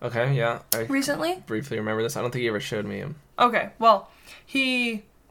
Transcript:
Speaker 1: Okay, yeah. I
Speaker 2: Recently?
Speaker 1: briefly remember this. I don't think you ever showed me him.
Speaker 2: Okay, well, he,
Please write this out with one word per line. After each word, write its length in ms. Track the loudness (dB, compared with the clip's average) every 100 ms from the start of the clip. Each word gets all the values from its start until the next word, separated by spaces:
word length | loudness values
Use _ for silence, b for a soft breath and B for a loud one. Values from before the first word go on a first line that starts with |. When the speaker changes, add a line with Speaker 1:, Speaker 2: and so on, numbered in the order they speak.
Speaker 1:
Okay, 320 | -4 0 2
yeah. 240 | 2 2 -2 0
I 60 | 0
Speaker 2:
Recently? 600 | 2 0 0 -2 -2 -4 -4
Speaker 1:
briefly 320 | -6 -4 -6
remember 240 | -4 -2
this. 140 | -2 -2
I 40 |
don't 80 | -4
think 120 | -2
you 60 | -2
ever 100 | -2
showed 240 | -4 -4
me 140 | -4 -6
him. 180 | -8 -12 -8 2
Speaker 2:
Okay, 320 | 2 2 -2 2
well, 320 | 4 4 B B B B -6
he, 580 | 0 0 0 0 -4 -8 _ _